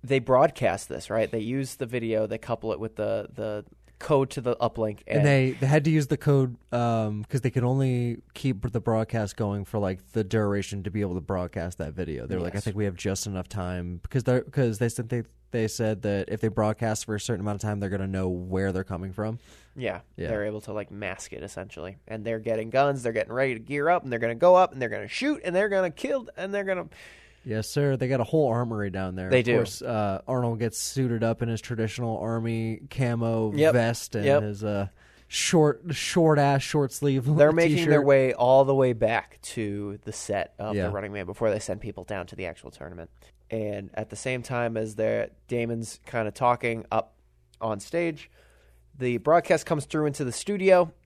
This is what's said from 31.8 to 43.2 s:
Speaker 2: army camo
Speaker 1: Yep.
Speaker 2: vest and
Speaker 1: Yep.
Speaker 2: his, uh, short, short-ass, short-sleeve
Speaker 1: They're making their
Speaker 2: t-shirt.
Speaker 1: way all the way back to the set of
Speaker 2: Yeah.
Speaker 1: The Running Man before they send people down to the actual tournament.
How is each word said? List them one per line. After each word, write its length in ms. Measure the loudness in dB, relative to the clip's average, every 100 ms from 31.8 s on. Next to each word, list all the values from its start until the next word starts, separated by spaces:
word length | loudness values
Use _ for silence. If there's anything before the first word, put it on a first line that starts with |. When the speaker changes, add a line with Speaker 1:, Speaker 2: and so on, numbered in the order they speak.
| -4 -2 -4 -4
Speaker 2:
army 640 | -2 -2 -2 -2 -2 -4 -8
camo 640 | -2 0 0 0 0 0
Speaker 1:
Yep. 180 | 4 4
Speaker 2:
vest 400 | 6 2 -2 -4
and 100 | -2
Speaker 1:
Yep. 180 | 4 4
Speaker 2:
his, 200 | 2 -4
uh, 220 | -4 -2 -4 _ _ _ _
short, 540 | -4 2 6 6 2 -4
short-ass, 720 | -6 -2 2 4 6 4 4
short-sleeve 640 | 2 0 0 0 0 2 2 6
Speaker 1:
They're 160 | 6
making 240 | 8 4 4
their 80 | 6 6
Speaker 2:
t-shirt. 60 | 8
Speaker 1:
way 260 | 6 6
all 320 | 4 6 8
the 100 | 8
way 200 | 6 4
back 460 | 4 2 2 -2 -14
to 560 | -12 -6 -4 -4 -8 -10
the 80 | -10
set 420 | -10 -4 -4 -4 _
of 160 | -4
Speaker 2:
Yeah. 100 | -2
Speaker 1:
The 60 | -2
Running 180 | -2 -6
Man 140 | -8 -8
before 240 | -2 0
they 80 | 0
send 240 | -4 -8
people 220 | -8 -12
down 220 | -8 -8 -8
to 60 |
the 120 | -8 -10
actual 240 | -10 -16
tournament. 400 | -16 -16 -14 -18 _